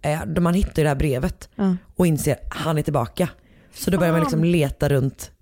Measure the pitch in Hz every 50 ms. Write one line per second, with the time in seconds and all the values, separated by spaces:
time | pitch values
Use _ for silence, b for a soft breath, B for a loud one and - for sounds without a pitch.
0 | - 156 151 160 - 208 156 180 175 165 175 190 214 - - - 151 151 143 135
1 | 156 156 131 127 143 185 - - - - _ - 208 190 185 180 - - - -
2 | 180 170 156 143 - 151 131 - - - - - 151 156 160 151 151 - 143 143
3 | 120 - - - 185 - - b b b b b b b b - - - 175 -
4 | 180 170 165 165 160 143 151 156 160 170 175 175 147 135 - _ - 139 143 135
5 | 127 135 - - - - - _